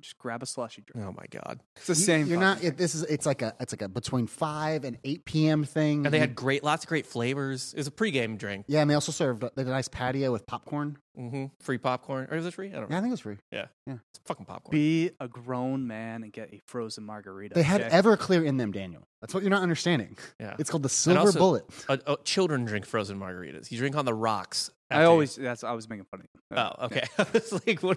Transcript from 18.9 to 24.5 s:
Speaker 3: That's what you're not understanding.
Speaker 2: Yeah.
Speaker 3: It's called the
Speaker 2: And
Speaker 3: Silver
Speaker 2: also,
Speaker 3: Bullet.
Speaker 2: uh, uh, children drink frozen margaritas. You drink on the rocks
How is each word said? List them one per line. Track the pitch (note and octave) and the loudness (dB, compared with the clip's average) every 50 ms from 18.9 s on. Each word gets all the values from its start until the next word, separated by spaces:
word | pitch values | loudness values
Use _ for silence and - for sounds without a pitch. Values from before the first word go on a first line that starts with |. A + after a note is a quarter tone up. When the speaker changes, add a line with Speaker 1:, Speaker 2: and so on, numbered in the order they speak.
| E2 - - _ _ _ | -12 -16 -20 _ _ _
Speaker 3:
That's | A2+ A2 | -10 -6
what | - F#3+ | -4 -2
you're | G3+ F#3+ | 0 2
not | G3 G3 | 2 4
understanding. | F3+ F3 D#3+ - - E3+ E3+ B2 F#2+ - - - - - - - | 4 2 2 2 2 2 2 2 0 -4 -10 -18 -20 -18 -16 -12
Speaker 2:
Yeah. | A2+ G2+ - A#2+ | -12 -8 -6 -6
Speaker 3:
It's | D3+ - | -4 -2
called | - D#3+ | -2 -2
the | C3+ B2+ | 0 0
Speaker 2:
And | |
Speaker 3:
Silver | - - - D#3+ F3+ D3+ | 0 2 4 6 8 8
Speaker 2:
also, | F3+ G#3 E3+ E3 | 8 6 6 6
Speaker 3:
Bullet. | F#3 F#3 C#3+ G#2+ - - - - - - | 6 6 6 4 0 -4 -16 -8 -4 -2
Speaker 2:
uh, | C#3 C3+ - | -2 0 0
uh, | - C#3 - - | -2 -2 -2 -2
children | - - G3 F#3 E3 D3 B2+ A#2+ | -2 2 2 2 2 2 0 0
drink | A2 G#2+ G2+ F#2 | -2 -2 -4 -4
frozen | - - A2 G2 G2 G2 G2 | -2 -2 -2 -2 -2 -4 -8
margaritas. | F#2+ F#2 F2+ F2+ F2 C#2 D2+ D#2 - - | -8 -8 -10 -10 -10 -12 -12 -14 -12 -10
You | A#2+ A2+ | -6 -4
drink | C3 C#3 C#3+ | -2 -2 0
on | D3+ C#3 | 0 0
the | B2 | 0
rocks | A2+ A2 A2+ A2+ G#2+ G2 - - | 0 0 0 0 0 0 -2 -4